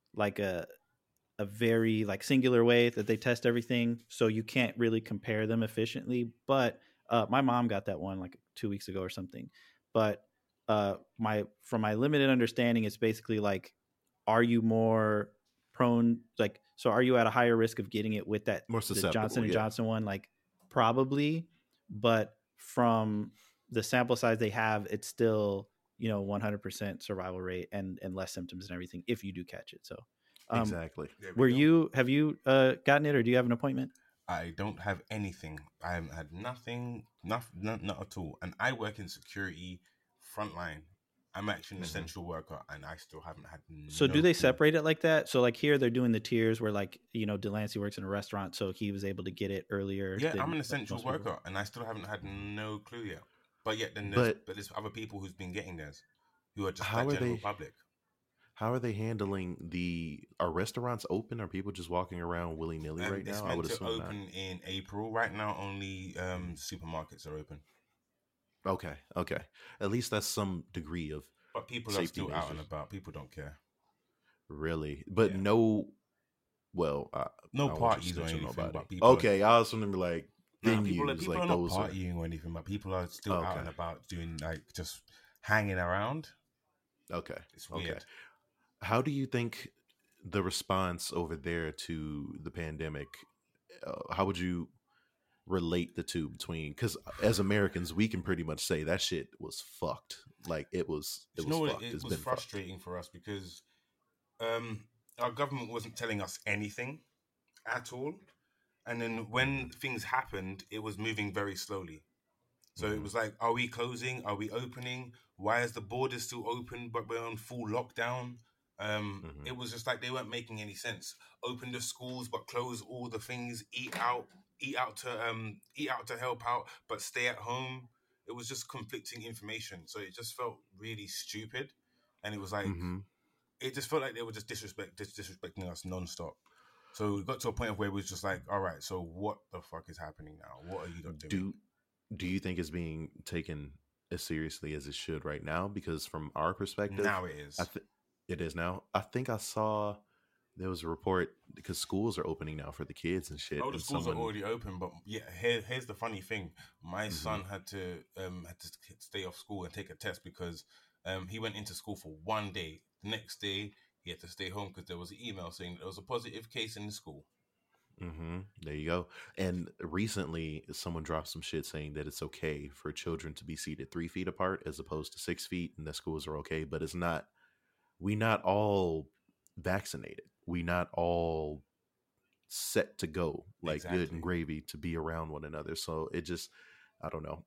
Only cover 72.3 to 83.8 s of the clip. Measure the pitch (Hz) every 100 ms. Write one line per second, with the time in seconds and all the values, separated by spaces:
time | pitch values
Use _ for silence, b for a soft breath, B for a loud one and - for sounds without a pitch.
72.3 | 76 76 76 73 78 71 98 87 76 67
73.3 | - 71 73 _ _ _ _ _ _ _
74.3 | _ _ 76 80 82 76 71 - 95 107
75.3 | 95 98 110 113 107 - - _ _ _
76.3 | _ _ _ _ - 82 71 - - -
77.3 | - - 131 143 78 117 101 87 87 82
78.3 | 82 76 60 50 78 - 92 110 131 113
79.3 | 98 104 117 110 113 104 95 90 85 78
80.3 | _ _ _ 113 113 101 87 82 80 90
81.3 | 85 87 90 87 90 104 95 92 85 82
82.3 | 82 82 82 80 101 95 92 87 - -
83.3 | 92 85 92 85 78